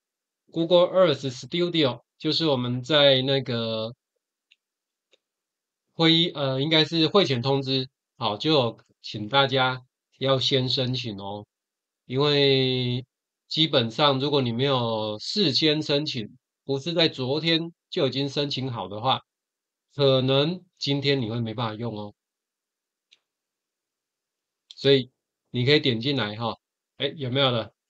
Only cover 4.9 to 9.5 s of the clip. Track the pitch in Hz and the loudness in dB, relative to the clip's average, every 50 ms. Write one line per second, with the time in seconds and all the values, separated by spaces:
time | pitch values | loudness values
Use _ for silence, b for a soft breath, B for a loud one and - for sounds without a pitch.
4.9 | _ _ _ _ _ _ _ _ _ _ _ _ _ _ _ _ _ _ _ _ | _ _ _ _ _ _ _ _ _ _ _ _ _ _ _ _ _ _ _ _
5.9 | _ - 165 165 165 165 170 175 - 143 143 135 135 131 139 160 160 156 156 147 | _ 2 4 4 4 4 2 0 -2 -4 -4 -2 -2 -2 0 2 2 2 2 2
6.9 | 165 165 160 151 - 202 185 127 135 120 117 135 139 139 139 131 135 131 131 135 | 2 0 0 4 4 2 2 2 0 -2 0 0 0 0 0 -2 -2 -4 -4 -6
7.9 | _ _ _ _ _ _ 127 107 104 104 - 151 160 147 123 113 104 - _ _ | _ _ _ _ _ _ -4 -4 -4 -2 0 2 2 4 2 2 -2 -6 _ _
8.9 | _ _ _ - - 107 104 107 139 139 139 127 | _ _ _ -14 -10 -10 -8 -2 0 0 2 2